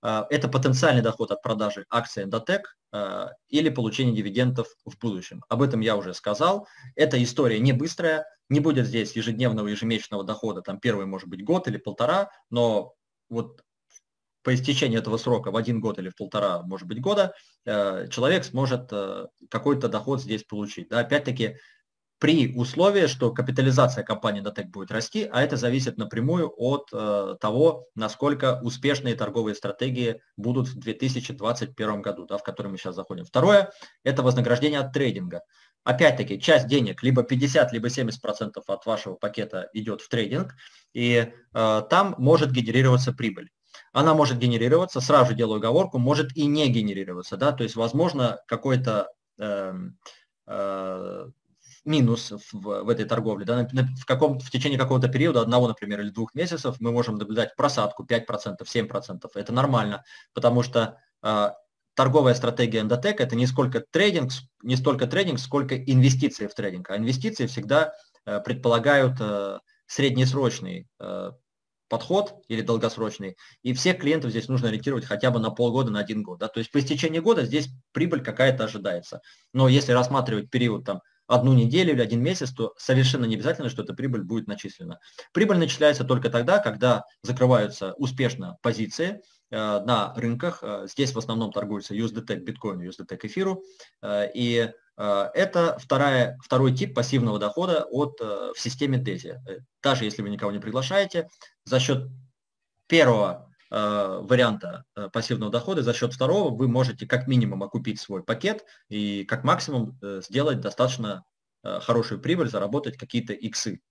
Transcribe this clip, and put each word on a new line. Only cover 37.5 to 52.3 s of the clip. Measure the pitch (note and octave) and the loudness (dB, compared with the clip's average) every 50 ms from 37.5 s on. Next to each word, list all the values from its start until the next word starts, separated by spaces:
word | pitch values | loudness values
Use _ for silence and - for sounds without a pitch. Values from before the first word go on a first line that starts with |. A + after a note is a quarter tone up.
| C3 D#3 C3+ B2 | 4 4 4 4
либо | A#2+ A#2 A2 A#2+ | 2 -4 -4 -4
семьдесят | A#2+ - B2+ A2+ - - | -2 -2 -4 -4 -6 -8
процентов | _ G#2 G#2 - A#2 G#2 - G2 - - | _ -6 -6 -4 -6 -8 -8 -12 -8 -8
от | G2 G2 - | -8 -6 -4
вашего | A2+ A2 G#2 - G2+ F#2 | -4 -4 -4 -4 -8 -10
пакета | - - G#2 - - G#2 - - F#2 F2+ - | -6 -6 -6 -4 -6 -8 -6 -6 -10 -10 -8
идет | _ A2 A2 A2+ G#2 - | _ -8 -6 -6 -8 -8
в | - - | -8 -4
трейдинг, | - A#2 A2 G2 A2+ D3 F#3+ - - - - - _ _ _ _ | -2 -2 -2 0 -2 -4 -4 -4 -8 -20 -20 -20 _ _ _ _
и, | _ - B2 A#2+ A#2+ A#2+ A#2 A#2 - - _ _ _ | _ -2 2 4 4 4 4 2 -4 -18 _ _ _
э, | A2+ A2+ A2 A2 G#2+ G#2+ - | 0 2 4 2 2 2 2
там | - F3+ G3+ G3+ F3 - | 4 4 4 2 0 2
может | B2+ C3+ D#3+ B2 D3+ C#3+ | 4 6 6 6 6 4
генерироваться | C3 B2+ A#2+ A2 A#2+ B2+ C3 C3 B2+ B2 C3 C3 C3 | 2 0 0 2 2 4 6 6 6 6 4 0 -2
прибыль. | - A#2+ A2 F#2+ - - - _ _ _ _ _ - - _ _ | -2 -4 -4 -4 -6 -14 -20 _ _ _ _ _ -20 -20 _ _
Она | B2+ C#3+ E3 D#3 | 4 6 6 6
может | D#3 D3+ C3 B2+ A#2+ | 6 6 4 2 2
генерироваться, | A#2+ B2 A#2+ A2+ A2+ B2 C3+ E3 F#3 F3+ - C3 | 2 2 2 4 4 4 4 4 4 2 -2 -6
сразу | C3 - D3 C#3+ B2+ B2 B2+ | 0 4 6 6 6 6 4
делаю | - A#2+ A2 A2 G#2+ | 2 0 0 0 0
оговорку, | G#2 A2+ A#2+ E3 F#3+ F3+ - C3 | 0 2 2 2 2 2 0 0
может | A#2+ C3 D3 C#3+ D#3 C3 - | 2 2 2 2 2 -2 -2
и | - D3 D3 | 0 0 2
не | D3 D3+ D3+ C3+ | 2 4 2 2
генерироваться, | A#2+ A#2 G#2+ G#2 G2 F#2+ G2 F#2 F2+ F2+ F2+ - - F#2+ | 2 2 0 0 -2 -4 -6 -8 -8 -12 -10 -10 -6 0
да, | A2+ D3 C#3+ | 0 0 0
то | B2+ A#2+ | 0 -4
есть, | G#2+ - A2+ | -4 -2 -2
возможно, | A2+ A#2 B2 C#3+ E3 F3+ C#3+ C#3+ B2+ A#2 G#2 - - | -2 0 2 2 2 2 2 0 0 0 0 -4 -6
какой-то, | _ A#2 A2+ - C3+ C3 B2+ C3 A#2+ A2 G#2 G2 - - _ _ _ _ _ | _ -6 -4 0 2 2 2 2 2 0 0 -2 -4 -8 _ _ _ _ _
эм, | G#2 G#2+ G2+ G2+ G2 F#2+ F#2 F#2 F#2 F#2 F2+ _ _ - - _ _ _ _ _ _ - | -6 -4 -4 -4 -4 -6 -8 -10 -10 -12 -14 _ _ -20 -20 _ _ _ _ _ _ -12
э, | G#2 G2+ G2+ G2 G2 F#2+ F#2+ F#2+ F#2+ F#2 F#2 F#2 F#2 F#2 F#2 - - _ _ _ _ _ _ _ - _ _ | -6 -6 -4 -4 -4 -6 -6 -6 -6 -8 -8 -10 -10 -10 -12 -14 -18 _ _ _ _ _ _ _ -20 _ _
минус | - D#3 D3+ C3 A#2 A#2 A#2 - - | 0 2 4 4 4 2 0 -2 -10